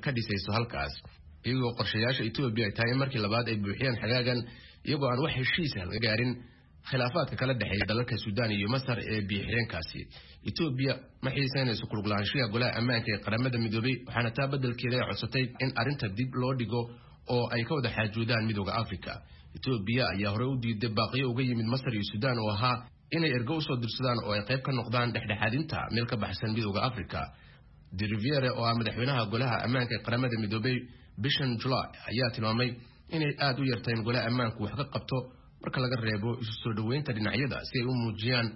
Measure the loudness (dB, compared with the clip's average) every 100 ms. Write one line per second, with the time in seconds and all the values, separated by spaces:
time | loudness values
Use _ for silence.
0 | 0 0 0 -2 0 0 0 -2 -6 -6
1 | -14 -20 -20 -8 -2 0 0 0 -2 2
2 | 2 2 -2 0 0 2 0 2 2 2
3 | 2 2 2 2 2 0 0 0 0 0
4 | 2 2 2 0 -2 -12 -20 -10 -2 0
5 | 2 2 0 0 0 2 0 -2 -4 0
6 | 2 2 2 -2 -8 -20 -20 -16 -2 0
7 | 2 2 0 0 0 2 0 0 2 0
8 | 0 -2 -2 0 2 2 2 0 0 -2
9 | 0 -2 0 -2 0 0 0 -4 -6 -10
10 | -12 -14 -20 -10 -4 0 0 2 2 0
11 | -6 -4 -2 0 0 2 2 0 -2 -2
12 | 0 0 0 0 0 2 0 2 2 2
13 | 0 -2 -2 0 0 0 0 2 0 -2
14 | -2 0 0 0 0 0 0 0 0 0
15 | 0 -2 -2 0 -2 -2 -2 0 0 0
16 | -2 -2 -2 0 0 0 0 -2 -4 -8
17 | -20 -14 0 0 2 0 0 0 0 0
18 | 0 0 2 2 2 0 0 -2 -2 -6
19 | -8 -10 -12 -20 -16 -6 -2 0 2 2
20 | 2 0 0 0 0 0 0 0 0 2
21 | 2 2 0 2 2 2 2 0 0 -2
22 | -2 0 2 2 2 2 2 2 -4 -16
23 | -4 0 2 2 0 0 0 0 -2 0
24 | 0 2 0 0 2 0 2 0 0 2
25 | 2 0 -2 0 2 0 0 -2 0 0
26 | 0 -2 -2 -2 -2 0 0 0 0 -2
27 | -6 -6 -6 -10 -20 -20 -20 -20 -10 -4
28 | 0 0 2 2 2 2 2 2 0 0
29 | 0 2 0 0 0 0 2 2 0 -2
30 | 0 0 2 0 0 0 0 0 -4 -16
31 | -16 -4 0 2 2 0 0 0 -2 -8
32 | -4 0 0 0 2 2 2 -2 -14 -20
33 | -6 -2 0 2 0 2 0 0 0 0
34 | 2 2 2 2 0 0 -4 -4 -4 -4
35 | -2 -4 -4 -14 -20 -10 -4 0 0 0
36 | 0 0 0 -2 -4 -4 -2 0 0 0
37 | 0 0 0 0 0 -2 -4 -2 0 0
38 | 0 0 0 2 0